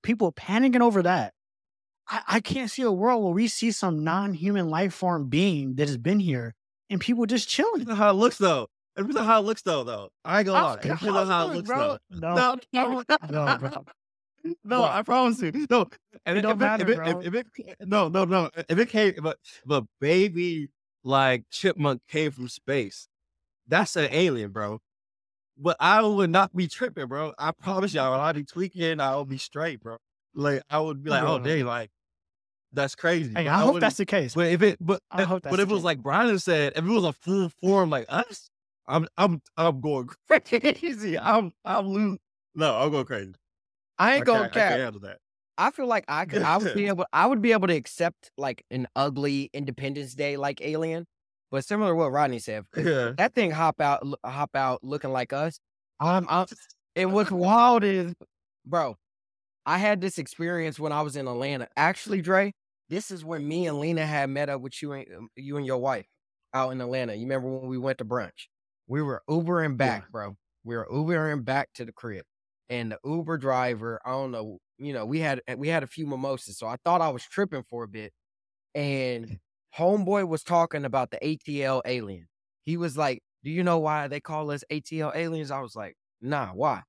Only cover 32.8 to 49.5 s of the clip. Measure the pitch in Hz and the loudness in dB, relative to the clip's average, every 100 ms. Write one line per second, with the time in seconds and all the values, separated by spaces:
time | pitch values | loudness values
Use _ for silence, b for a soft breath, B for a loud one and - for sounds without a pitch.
32.8 | 139 - 170 170 143 107 156 170 220 277 | -2 0 0 0 0 -2 2 4 4 4
33.8 | 214 - 196 202 131 156 170 170 202 - | 2 0 0 0 0 0 2 6 4 4
34.8 | 165 190 _ 180 185 185 - 185 196 208 | -2 -2 _ -2 0 0 0 0 2 2
35.8 | 170 147 127 160 240 196 - 160 143 151 | 0 -2 0 2 2 2 2 2 2 0
36.8 | 170 226 175 139 - 196 175 - 180 196 | 0 2 2 -2 -2 0 0 -2 2 4
37.8 | 175 143 113 147 240 202 - _ _ _ | 4 0 -2 -4 -4 -8 -20 _ _ _
38.8 | - 147 160 - 196 165 _ - 165 135 | -2 -2 0 2 2 2 _ 0 0 0
39.8 | 151 139 123 - _ 311 - 240 262 - | -2 -2 -4 -12 _ 2 2 2 2 0
40.8 | 339 233 208 160 - 220 190 _ - 196 | -4 -6 -4 -2 2 2 2 _ -4 -2
41.8 | 196 196 214 190 _ _ _ - 156 113 | -2 0 -2 -2 _ _ _ -2 0 2
42.8 | 143 147 127 117 98 90 _ _ _ _ | 0 0 -2 -6 -8 -16 _ _ _ _
43.8 | _ - 202 277 277 226 214 233 202 139 | _ 0 2 4 4 2 2 2 2 2
44.8 | 123 104 98 95 _ _ _ - 202 - | -2 -6 -16 -18 _ _ _ -2 -2 0
45.8 | 254 220 - 147 175 202 170 175 208 139 | -2 -2 0 -4 -2 0 4 4 2 0
46.8 | 202 185 185 147 202 269 226 220 185 160 | -2 -2 0 4 4 4 4 4 4 0
47.8 | 117 - 170 - - - 139 123 _ 127 | -2 -2 -2 -2 -20 -8 -6 -8 _ -6
48.8 | 123 - 139 135 143 139 139 | -4 0 0 0 -2 -2 -4